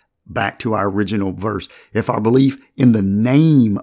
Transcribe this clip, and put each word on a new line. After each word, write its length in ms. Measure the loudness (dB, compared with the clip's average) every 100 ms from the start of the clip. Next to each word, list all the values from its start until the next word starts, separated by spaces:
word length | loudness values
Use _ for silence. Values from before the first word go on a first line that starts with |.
| _ _
back 340 | -10 -6 -6 -4
to 140 | -4
our 140 | -2 -2
original 440 | -2 -2 -2 -4
verse, 360 | -6 -6 -6 -10 -18 _
if 160 | -6 -4
our 120 | -2
belief 360 | 0 2 2 -2 _ 0
in 160 | 2
the 100 | 2
name 760 | 0 0 2 4 4 4 2 0